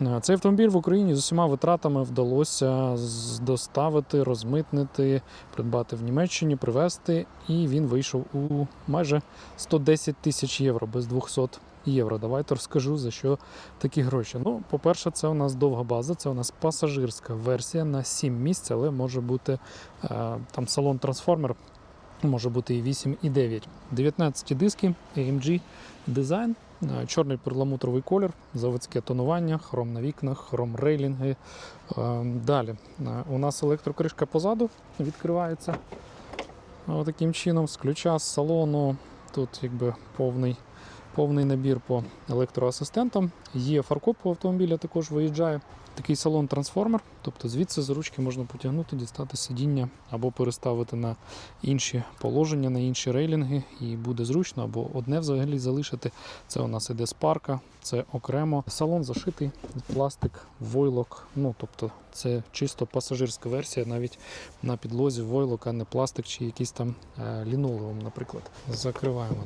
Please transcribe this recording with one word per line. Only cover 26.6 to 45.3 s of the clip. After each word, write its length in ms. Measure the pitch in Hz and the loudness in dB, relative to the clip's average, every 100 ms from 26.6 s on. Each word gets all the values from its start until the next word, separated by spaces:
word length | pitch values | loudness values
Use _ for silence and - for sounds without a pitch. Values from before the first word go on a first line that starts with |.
| - - | -8 -6
е, 220 | 151 127 123 | -4 -2 -2
чорний 300 | - 143 127 | 0 2 0
перламутровий 640 | 131 127 139 131 127 127 | -2 0 0 0 0 0
колір, 320 | - 196 185 - - | 2 2 2 -2 -8
заводське 480 | 123 123 120 - 123 | -2 0 0 -2 -4
тонування, 560 | - 127 131 175 165 156 | -2 0 2 2 0 -2
хром 360 | - 123 117 | -2 -4 -4
на 80 | 117 | -2
вікнах, 360 | 135 - 135 131 | -4 -2 -4 -4
хром 380 | - 120 120 117 | -4 -2 -2 0
рейлінги. 600 | 139 151 139 131 135 131 - - - - - - | 2 2 0 -2 -2 -4 -8 -18 -16 -18 -8 -4
Е, 260 | 113 117 120 120 117 | -2 -2 -2 -2 2
далі, 300 | 143 113 110 - - | 2 2 -6 -14 -8
е, 240 | 127 120 147 | -6 -4 -2
у 80 | 131 | 0
нас 260 | 143 - | 0 0
електрокришка 640 | 147 151 147 147 160 - 151 | 0 0 -2 -2 -2 0 0
позаду 440 | 160 190 226 233 - - - | 2 0 2 0 -2 -20 -4
відкривається. 760 | 143 - 170 175 170 160 - - - - - - - - - - - - - | -4 -2 -2 0 0 -4 -4 -6 -8 -18 -18 -18 -14 -12 -12 -16 -20 -12 -4
Отаким 460 | 156 156 - 165 | -2 -2 0 0
чином, 340 | 160 180 165 151 | 2 2 4 2
з 100 | - | 0
ключа, 420 | 135 156 175 156 | -2 0 2 2
з 40 | |
салону, 720 | - - 151 165 151 147 139 135 - - - | 0 0 2 4 4 4 2 0 -8 -20 -8
тут 280 | 143 127 - | -4 -4 -4
якби 340 | 123 120 123 117 - - | -6 0 -2 -2 -10 -2
повний, 380 | 131 127 127 123 - - - - - - | 0 2 0 -2 -8 -20 -18 -18 -8 0
повний 300 | 147 143 139 | 2 4 4
набір 340 | 131 135 123 - | 4 2 0 2
по 160 | 123 - - - | 0 -2 -10 -2
електроасистентам. 1040 | 123 127 - 127 - 147 226 247 202 180 - - | 0 0 2 0 0 -4 0 2 2 0 -2 -8
Є 280 | 127 131 147 | -4 2 2
фаркоп 360 | - 147 - 226 | 2 2 2 2
у 60 | 185 | 0
автомобіля, 480 | 170 185 185 175 165 | 0 0 2 2 2
також 340 | 165 165 156 | 0 -2 0
виїжджає. 500 | 151 156 | 0 2